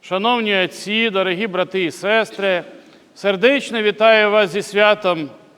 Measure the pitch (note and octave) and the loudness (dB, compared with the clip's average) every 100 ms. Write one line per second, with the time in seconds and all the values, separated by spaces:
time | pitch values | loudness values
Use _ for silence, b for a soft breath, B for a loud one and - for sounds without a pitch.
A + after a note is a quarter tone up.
0 | - F#3 A3 A#3+ G#3+ G3 F3+ - F#3 A3 | -6 -2 0 0 0 0 -2 -4 -6 -2
1 | A3+ F#3+ F#3 F3 A3 F3+ F3+ F#3+ F3 - | 0 0 -2 -2 -4 -4 -4 -2 -4 -4
2 | F#3+ A3 G#3+ - G3 F3+ - - B B | -2 0 -2 -4 -2 -2 -6 -20 B B
3 | B - G3 G3 A3 C#4 - A3+ G#3+ G#3 | B -6 -2 2 2 2 -2 -2 -2 2
4 | A3 A3 G#3 G#3+ G3+ F3+ F#3 G3 G#3 G#3 | 4 6 4 2 2 -2 -4 2 4 4
5 | F#3+ E3+ C#3+ - - | 0 -2 -4 -12 -20